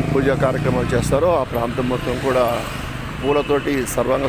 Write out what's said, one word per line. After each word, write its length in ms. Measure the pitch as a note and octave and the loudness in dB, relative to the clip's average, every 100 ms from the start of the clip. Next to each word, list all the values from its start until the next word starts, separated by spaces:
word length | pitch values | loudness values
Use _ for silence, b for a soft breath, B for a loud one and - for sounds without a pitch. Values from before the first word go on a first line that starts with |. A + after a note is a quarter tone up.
| - | 0
పూజా 240 | C3+ C#3 C3 | 2 2 2
కార్యక్రమాలు 460 | C3+ C3 C3 B2 A#2+ | 2 0 0 0 0
చేస్తారో, 360 | A#2+ A#2 C3+ F3 D#3+ | 0 2 2 4 2
ఆ 20 | B2+ | 0
ప్రాంతం 340 | A#2 A#2+ A#2+ B2 | -2 -2 -2 -2
మొత్తం 220 | B2+ C3 B2 C3+ | -2 -2 -2 2
కూడా 180 | B2+ A#2 A#2 - - - - - - | 2 2 0 -4 -8 -8 -8 -8 -4
పూలతోటి 520 | C3 D3 C#3+ C#3+ C3 C#3 A#2 | 0 0 2 0 0 -2 -2
సర్వాంగ 340 | - A#2+ C3+ | -2 0 0